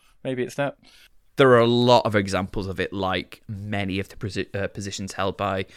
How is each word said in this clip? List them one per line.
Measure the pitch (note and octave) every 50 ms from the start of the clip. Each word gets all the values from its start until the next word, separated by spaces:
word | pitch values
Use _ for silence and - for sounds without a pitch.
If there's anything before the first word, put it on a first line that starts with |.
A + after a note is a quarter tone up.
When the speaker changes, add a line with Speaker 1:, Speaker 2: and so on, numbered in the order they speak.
| _ _ _ _ -
Speaker 1:
Maybe | C3+ C3 B2
it's | B2 B2 -
that. | - C#3+ C3+ - _ _ _ - _ _ _ _ _ _ _ _
Speaker 2:
There | - C#3 C3
are | B2 A#2
a | A#2
lot | A#2 A#2+ A#2+ A#2+ A#2+ A#2+ A#2+ -
of | A#2 G#2
examples | G#2 G2 G2 F#2+ F#2 F#2+ F#2 - A2+ F#2
of | G2 F#2 -
it, | F2+ -
like | - G2 F#2+ F#2 F#2 F#2 - - - - _
many | - A2 G2 G2+ G#2 G#2 G2 G2+ F#2+ F#2 G2
of | G2 -
the | -
posi-, | - - G2+ F2+ G2 - -
uh, | - G2+ G2
positions | F2 - - G2 G2+ - - G2 F#2+
held | - - F#2+ G2 F2+
by | - G2+ G2 F#2+ F#2+ G2 - -